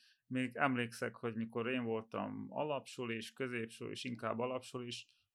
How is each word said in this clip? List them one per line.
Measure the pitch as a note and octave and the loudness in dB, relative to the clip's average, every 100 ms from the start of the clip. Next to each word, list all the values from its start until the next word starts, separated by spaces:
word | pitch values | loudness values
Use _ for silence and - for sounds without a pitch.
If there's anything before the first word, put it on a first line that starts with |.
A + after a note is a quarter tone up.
| - _ - | -20 _ -2
még | B2+ B2+ - | 2 2 4
emlékszek, | D3 B2 A#2+ A#2+ A#2+ A#2 | 4 6 2 0 -4 0
hogy | A#2+ A2 | -2 0
mikor | A2+ A#2 A2+ | -2 0 2
én | B2+ | 2
voltam | A#2 A2+ A2 G#2 G2+ G#2 G2+ | 2 0 0 -2 -2 -2 -4
alapsulis, | - D3+ C#3 - - B2 A2+ A2 | 0 2 0 -2 -4 0 0 -4
középsulis, | - C3 A#2+ A2+ - A#2+ G#2+ | -4 -2 -2 -4 -6 -6 -4
inkább | C3 A2+ A2+ A2 | -4 -2 0 2
alapsulis, | B2 B2+ - B2+ A#2+ A#2+ - - _ | 2 0 -4 -6 -4 -6 -8 -18 _